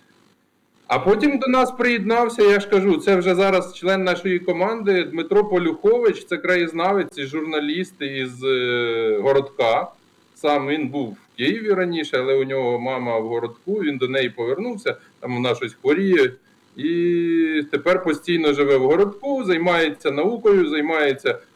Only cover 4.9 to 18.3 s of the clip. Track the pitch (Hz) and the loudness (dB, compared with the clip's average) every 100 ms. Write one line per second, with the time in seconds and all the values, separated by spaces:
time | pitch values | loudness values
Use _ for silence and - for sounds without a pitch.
4.9 | 185 151 160 156 196 208 180 170 - 202 | 0 0 -6 0 2 2 0 0 0 2
5.9 | 240 226 - - 170 160 180 170 165 180 | 2 2 0 -6 -6 0 0 0 -2 0
6.9 | 196 165 147 139 151 156 156 147 165 185 | 0 -2 -6 -6 -6 -4 -4 -2 -4 -6
7.9 | - 139 135 131 123 131 127 123 123 120 | -8 -8 -6 -6 -4 -2 0 0 0 0
8.9 | 113 113 107 120 139 139 - 117 120 185 | 0 0 0 2 2 0 -2 0 2 -2
9.9 | - _ _ _ _ 151 147 139 156 135 | -12 _ _ _ _ -2 0 0 -4 -4
10.9 | 143 120 101 _ - 131 220 214 190 180 | -4 -8 -10 _ -6 -4 -2 -2 0 0
11.9 | 165 143 131 131 135 135 135 123 120 123 | -4 -4 -2 0 0 0 -2 -2 -2 -4
12.9 | 131 120 113 113 117 117 - - 208 160 | -4 -2 -4 -2 -4 -6 -10 -6 -4 -2
13.9 | 135 123 135 127 117 117 143 240 214 147 | -2 -2 -2 -2 -4 -4 -2 -4 -6 -6
14.9 | - _ _ 123 123 127 113 117 - 131 | -8 _ _ -8 -4 -2 -2 -4 -4 0
15.9 | 156 196 175 131 127 _ _ _ - 143 | 0 2 4 2 0 _ _ _ -8 -4
16.9 | 170 175 175 170 165 160 156 147 151 170 | 0 0 0 0 0 0 -2 -4 -4 0
17.9 | 185 180 147 - | 0 0 -4 -2